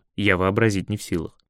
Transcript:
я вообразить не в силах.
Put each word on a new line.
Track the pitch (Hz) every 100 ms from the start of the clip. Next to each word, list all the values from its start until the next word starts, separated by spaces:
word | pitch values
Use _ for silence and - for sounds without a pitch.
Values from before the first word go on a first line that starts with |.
| _ -
я | 101 92
вообразить | 92 98 113 98 90
не | 104
в |
силах. | - 87 80 -